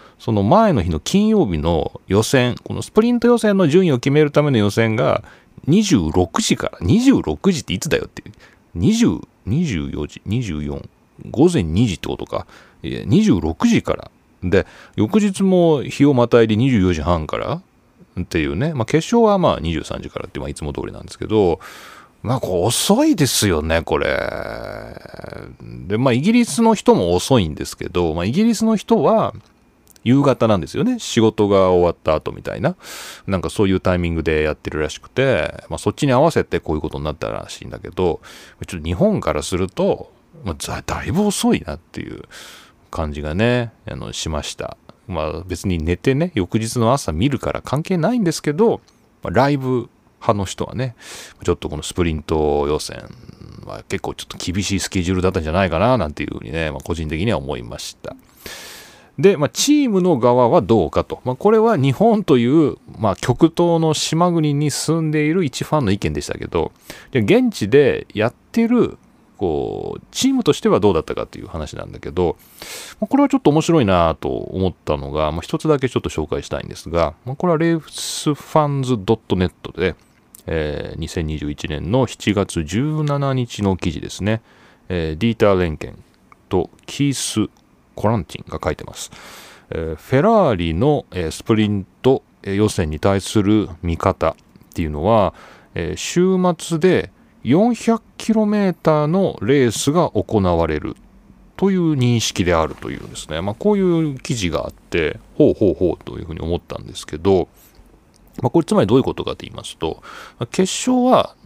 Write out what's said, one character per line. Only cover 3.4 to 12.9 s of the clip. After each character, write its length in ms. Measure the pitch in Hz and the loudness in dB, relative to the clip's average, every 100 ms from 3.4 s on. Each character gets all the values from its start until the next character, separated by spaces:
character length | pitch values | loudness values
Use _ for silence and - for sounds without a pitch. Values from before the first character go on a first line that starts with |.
| 214 196 | 4 2
の 120 | 170 | 4
順 180 | 165 185 | 4 4
位 60 | |
を 60 | 127 | 2
決 120 | 143 | 2
め 120 | 147 | 2
る 80 | 147 | 4
た 120 | 147 | 2
め 80 | 147 | 4
の 80 | 120 | 4
予 100 | 101 | 2
選 260 | 117 113 110 | 2 0 2
が、 260 | 143 - - - _ - - | 0 0 -4 -20 _ -8 2
二 160 | 190 | 2
十 160 | 202 127 78 | 4 2 2
六 300 | 90 92 - | 2 2 0
時 140 | - 139 | 0 -2
か 140 | - | -4
ら、 80 | - | -4
二 200 | 87 220 | 2 4
十 220 | 269 - | 6 4
六 300 | - 76 196 | 2 -2 0
時 80 | 160 | 0
っ 40 | |
て 100 | - | -2
い 40 | 90 | -6
つ 100 | - | 0
だ 100 | - | -2
よ 60 | - | -2
っ 20 | |
て 140 | - | -14
い 80 | - | -18
う。 40 | - - _ _ | -20 -20 _ _
二 180 | 85 120 | -2 2
十、 280 | 226 202 80 - _ - | 4 2 0 -6 _ -4
二 180 | 135 | -2
十 260 | 170 87 69 | -2 -2 -4
四 160 | 73 73 | -6 -8
時、 160 | - - | -10 -6
二 160 | 117 | -4
十 200 | 110 76 | -4 -6
四、 260 | 73 69 - _ _ - - | -6 -8 -12 _ _ -20 -6
午 180 | - 175 | 2 4
前 100 | 170 | 4
二 220 | 80 85 123 | 0 2 2
時 80 | |
っ 40 | 80 | 0
て 100 | - | -6
こ 80 | 65 | -8
と 100 | - | -6
か。 200 | 55 - - - _ | -8 -8 -18 -20 _
い 100 | - | -10